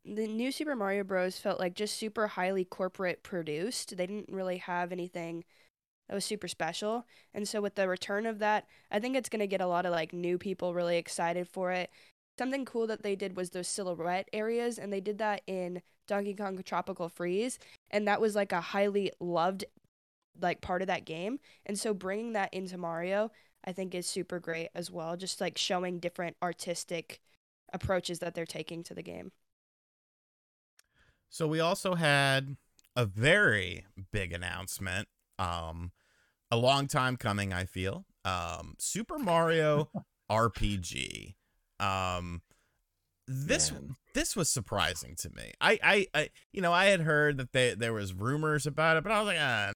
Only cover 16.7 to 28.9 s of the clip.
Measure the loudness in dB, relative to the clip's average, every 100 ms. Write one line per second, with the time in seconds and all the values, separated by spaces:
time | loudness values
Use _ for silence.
16.7 | -2 -2 -4 -6 -4 -2 0 0 -4 -12
17.7 | -20 _ 0 2 4 4 2 2 0 0
18.7 | 2 2 2 0 -2 -2 2 2 0 -8
19.7 | _ _ _ _ _ _ -4 -2 -2 -2
20.7 | -2 0 -2 -4 -6 -4 -6 -10 -18 -8
21.7 | -4 -2 -2 -2 -4 -2 -2 -2 -4 -8
22.7 | -6 -6 -4 0 0 0 -4 _ _ -10
23.7 | -6 -4 -4 -4 -4 -4 -6 -6 -6 -6
24.7 | -8 -8 -8 -6 -6 -6 -4 -4 -2 0
25.7 | 0 0 -2 -4 -4 -6 -4 -4 -4 -6
26.7 | -6 -4 -8 -8 -16 _ _ _ _ -12
27.7 | -8 0 0 0 -4 -6 -6 -6 -6 -8
28.7 | -10 -10